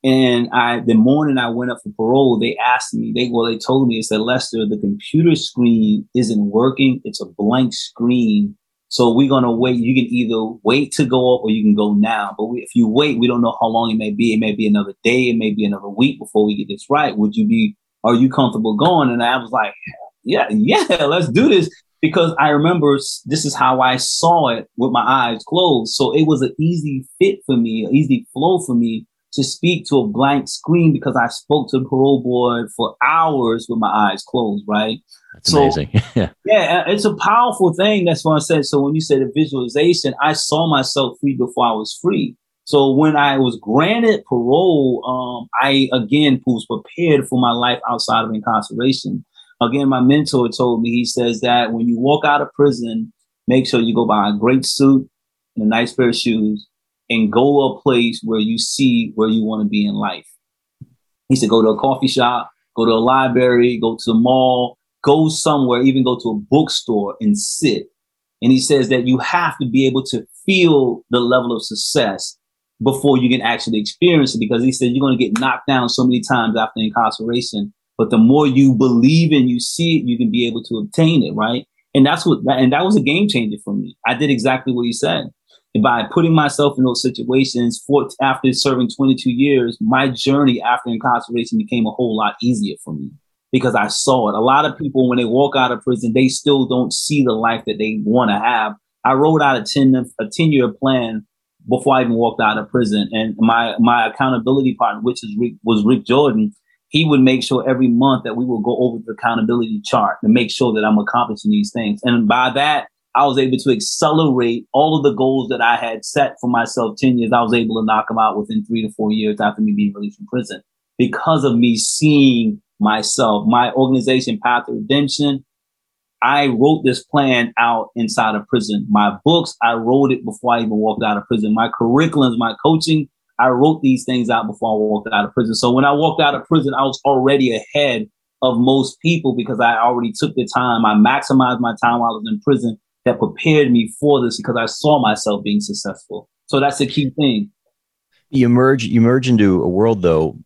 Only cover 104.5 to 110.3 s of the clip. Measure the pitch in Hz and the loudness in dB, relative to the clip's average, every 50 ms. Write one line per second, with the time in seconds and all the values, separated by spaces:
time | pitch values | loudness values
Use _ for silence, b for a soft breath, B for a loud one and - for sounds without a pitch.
104.5 | 135 139 131 127 113 - 120 113 104 107 110 120 120 - - 107 104 107 120 120 | 0 2 0 -2 -2 0 -2 -2 -2 -4 -4 -6 -6 -6 -10 -10 -6 -4 -4 -4
105.5 | 113 - - 110 113 107 101 110 127 107 104 - 120 139 147 139 110 110 107 104 | -6 -6 -2 0 0 2 2 2 2 0 0 0 2 2 2 2 2 0 -2 -2
106.5 | 104 _ _ _ _ _ _ _ - 151 165 156 147 131 131 131 131 127 120 - | -4 _ _ _ _ _ _ _ 0 0 2 2 4 4 4 4 2 0 -2 -2
107.5 | 139 127 - 131 131 123 131 120 117 120 135 139 131 113 104 120 110 120 127 127 | -2 -2 0 -2 0 2 2 2 2 2 2 2 2 0 -2 -6 -6 -6 -4 -4
108.5 | 123 110 104 120 120 - 123 123 117 113 110 113 107 - - 117 117 117 110 110 | -4 -4 -2 -2 0 0 0 -2 -2 -6 -12 -12 -12 -6 -4 -4 -2 -2 0 0
109.5 | 120 120 117 110 110 104 104 - - 120 104 98 85 - - 107 | 0 -2 -2 -4 -6 -8 -4 -2 0 0 0 0 -2 -2 2 2